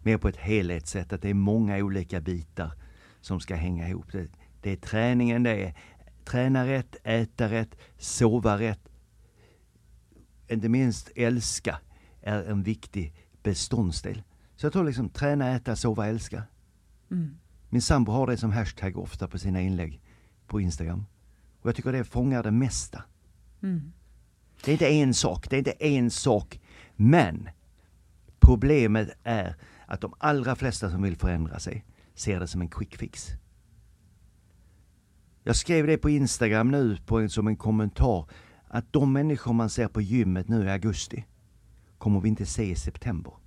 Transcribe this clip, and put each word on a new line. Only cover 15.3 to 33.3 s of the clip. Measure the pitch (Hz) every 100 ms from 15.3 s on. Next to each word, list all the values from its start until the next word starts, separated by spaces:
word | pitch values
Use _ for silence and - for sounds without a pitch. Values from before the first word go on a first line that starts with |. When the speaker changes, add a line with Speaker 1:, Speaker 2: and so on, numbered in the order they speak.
| 147 127
Speaker 1:
äta, | 127 - 107
sova, | 120 107 107
älska. | 110 - - 107 _ _ _ _ _ _
Speaker 2:
Mm. | 180 160 139 _ - -
Speaker 1:
Min | 120
sambo | 120 151 107
har | 113 127
det | 120
som | 110
hashtag | 107 101 - 95 90
ofta | 90 - 92
på | 92
sina | 98 92
inlägg | 92 90 80 73 - - _ _ _
på | 107
Instagram. | 90 80 82 90 104 _ _ _ _ _
Och | 117
jag | 117
tycker | 123
det | 131
fångar | 117 127 127 127
det | 107
mesta. | 110 131 - - - - _ _ _ - -
Speaker 2:
Mm. | 196 175 147 - _ - _ _ _ _ -
Speaker 1:
Det |
är |
inte | 156 156
en | 151 139
sak, | 117 117 90 -
det | 135
är |
inte | 135
en | - 151 139 120
sak. | - 143 107 - - _ - - -
Men | 107 170 107 78 - - _ _ _ _ _ _ - -
problemet | 123 123 135 151 113 107 107 -
är | 117 113 90 85 - - -
att | 92
de | - -
allra | 151 143 127 123
flesta | 131 - 101
som | 90
vill | 98 82
förändra | 90 85 80 80
sig | - 110 - - _ -
ser | - 92
det | 87
som | 92
en | 85
quick | - 110 -
fix. | - - -